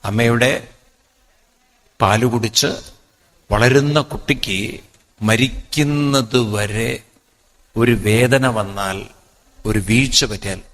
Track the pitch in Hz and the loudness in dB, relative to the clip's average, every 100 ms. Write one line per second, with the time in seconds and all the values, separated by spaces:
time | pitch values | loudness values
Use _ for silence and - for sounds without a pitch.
0 | - 107 117 117 123 147 - - _ _ | -4 0 2 2 2 0 -8 -20 _ _
1 | _ _ _ _ _ _ _ _ _ _ | _ _ _ _ _ _ _ _ _ _
2 | 101 107 123 117 110 - - 76 - - | 2 2 2 0 -2 -2 -2 -4 -12 -20
3 | _ _ _ _ _ 104 120 135 143 151 | _ _ _ _ _ 2 4 4 4 0
4 | 139 - - 135 - 95 104 - - _ | -2 -10 -4 -4 -4 -6 -6 -10 -20 _
5 | _ _ 107 110 131 - - - 147 147 | _ _ 0 2 0 -2 -8 -2 0 0
6 | 143 139 117 127 113 101 104 104 113 127 | 0 0 0 0 0 -2 -4 -4 -4 -6
7 | _ _ _ _ _ _ _ 110 117 117 | _ _ _ _ _ _ _ 0 2 2
8 | 104 107 123 135 131 113 101 98 98 95 | 2 2 4 2 0 -2 -6 -6 -6 -6
9 | 98 _ _ _ _ _ 110 107 95 113 | -10 _ _ _ _ _ -4 -2 2 2
10 | 139 - 123 101 101 92 - | 2 0 -2 -6 -8 -10 -14